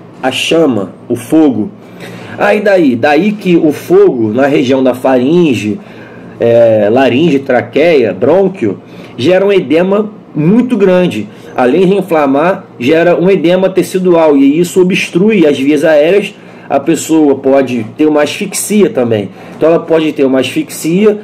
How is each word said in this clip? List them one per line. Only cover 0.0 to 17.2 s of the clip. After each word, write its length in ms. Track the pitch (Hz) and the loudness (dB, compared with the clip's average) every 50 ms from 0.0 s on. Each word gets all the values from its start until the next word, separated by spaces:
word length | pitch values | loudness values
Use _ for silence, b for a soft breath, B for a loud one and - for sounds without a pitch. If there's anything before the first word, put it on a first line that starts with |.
| - - - - - | -20 -20 -14 -8 -6
a 80 | 131 | -6
chama, 600 | 127 - - - 170 165 165 147 123 104 95 92 - - - - | -4 -4 -4 -2 0 2 2 2 0 -2 -4 -8 -12 -14 -10 -8
o 80 | 123 | -8
fogo. 540 | 117 - - - 160 160 151 123 107 104 101 - B B B B B B B B B B B B - | -8 -4 -2 2 2 2 2 2 0 -4 -6 -10 B B B B B B B B B B B B -4
Aí 220 | - 202 208 214 | -2 0 0 0
daí, 360 | 196 208 196 185 170 139 120 | 0 2 2 2 2 2 0
daí 360 | 113 113 147 147 151 185 214 214 | 0 0 2 2 2 2 0 -2
que 240 | 208 - 190 175 | -2 0 0 2
o 160 | 165 160 156 143 | 2 2 0 -2
fogo 600 | - - - 170 190 208 185 147 123 110 110 107 | -2 -2 0 4 4 4 4 2 0 -2 -2 0
na 140 | 123 139 | 0 0
região 360 | 139 139 156 143 120 135 131 131 | 0 0 0 0 0 0 0 0
da 120 | 131 120 | 0 0
faringe, 840 | 117 - 135 131 127 123 135 160 180 175 156 123 104 104 107 104 B B B B B B B B B B B B - | 0 0 0 0 0 2 2 2 2 2 2 0 0 -2 -4 -6 B B B B B B B B B B B B -2
é, 480 | - 117 117 117 117 113 110 107 104 101 | 0 2 4 4 4 4 4 2 2 2
laringe, 480 | 110 127 135 127 117 127 165 175 143 135 | 2 2 2 2 2 0 0 0 0 0
traqueia, 720 | 135 - 127 120 110 113 - 131 147 170 170 143 120 104 92 | -2 -2 -2 -2 -2 -2 -2 0 2 2 2 2 2 0 -2
brônquio, 680 | 92 101 123 156 185 196 190 190 - 120 104 92 - B B B B B B B | -2 0 0 2 2 2 0 -2 -4 -4 -4 -4 -6 B B B B B B B
gera 300 | - 117 151 180 185 196 | -4 -2 0 2 2 2
um 60 | 202 202 | 2 0
edema 580 | 190 151 123 143 160 180 190 196 208 214 208 - - - - - | 0 0 0 0 0 0 0 0 -2 -2 -4 -8 -16 -20 -10 -6
muito 420 | 151 147 160 202 240 247 247 247 | -2 0 2 2 2 2 0 0
grande. 520 | 208 196 190 180 180 180 170 113 107 101 104 B B B B B | 0 2 2 2 2 2 0 -2 -6 -8 -10 B B B B B
Além 320 | - 127 123 131 170 196 | -2 0 0 2 2 2
de 80 | 175 202 | 2 2
inflamar, 680 | 202 190 - 165 156 147 135 135 139 156 175 196 185 - - - - | 0 -2 -2 -2 0 0 0 0 0 0 0 -2 -4 -8 -14 -14 -6
gera 360 | 120 127 156 160 170 175 175 147 | -2 0 2 2 2 2 2 2
um 100 | 170 185 | 2 2
edema 380 | 196 175 147 170 175 185 190 190 | 0 2 2 0 0 0 0 0
tecidual 680 | 185 185 170 - - 190 185 180 175 165 160 156 147 | 0 -2 -2 -2 -4 -2 0 2 2 4 4 4 4
e 220 | 139 139 139 143 160 | 4 2 2 2 2
isso 220 | 180 175 - 190 180 | 0 0 2 2 2
obstrui 640 | 180 202 214 - - - 175 185 220 226 202 160 | 2 0 -2 -4 -4 -2 0 2 2 2 2 2
as 100 | 147 143 | 2 2
vias 280 | 123 135 139 151 143 147 | 0 0 0 0 2 2
aéreas. 500 | 165 156 147 147 165 185 208 208 - B B B B B B B B | 2 2 2 2 2 2 0 0 -2 B B B B B B B B
A 120 | 127 139 | -4 -2
pessoa 560 | 139 - 165 143 - - 156 160 | 0 0 -2 -2 -2 0 0 2